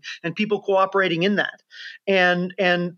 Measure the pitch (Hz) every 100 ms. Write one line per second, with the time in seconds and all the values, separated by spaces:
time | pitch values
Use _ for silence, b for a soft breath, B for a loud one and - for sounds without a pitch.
0 | B B 170 170 214 202 202 190 190 196
1 | 185 165 185 202 147 - _ B B B
2 | - 190 180 180 180 196 185 175 175